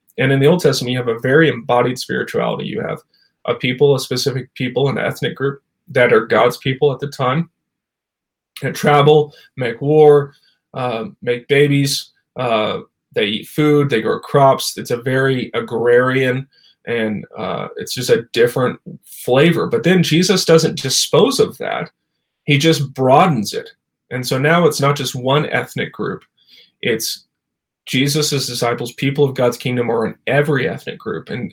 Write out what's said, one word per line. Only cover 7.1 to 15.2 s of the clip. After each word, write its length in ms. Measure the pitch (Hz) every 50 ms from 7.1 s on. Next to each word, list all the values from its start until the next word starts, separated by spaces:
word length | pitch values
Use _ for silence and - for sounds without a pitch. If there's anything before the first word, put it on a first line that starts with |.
| - - 135 123 131 160 170 - _ _ _ _ _ _ _ _ _ _ _ _ _ _ _ _ _ _ _ _ _ - -
that 120 | 131 135
travel, 580 | - - 151 147 143 143 151 151 151 147 147 - _ _ _ _
make 240 | - 127 117 117 -
war, 540 | 143 143 151 156 151 151 147 143 143 139 - _ _ _ _ _ _ _ -
uh, 340 | 127 127 123 117 113 110 110 - _ -
make 240 | 120 123 120 -
babies, 640 | - 139 139 147 147 143 143 139 139 139 - - - _ _ _ _ _
uh, 460 | - 131 120 113 107 107 104 98 92 - - _ _ _ _ _
they 140 | 123 110
eat 200 | 101 110 - -
food, 440 | - - - 151 151 147 147 143 135
they 100 | 123 110
grow 180 | 110 110 110 -
crops. 580 | - - - 143 139 135 131 - - - -
It's 140 | - - -
a 120 | 127 117 117
very 500 | 131 131 131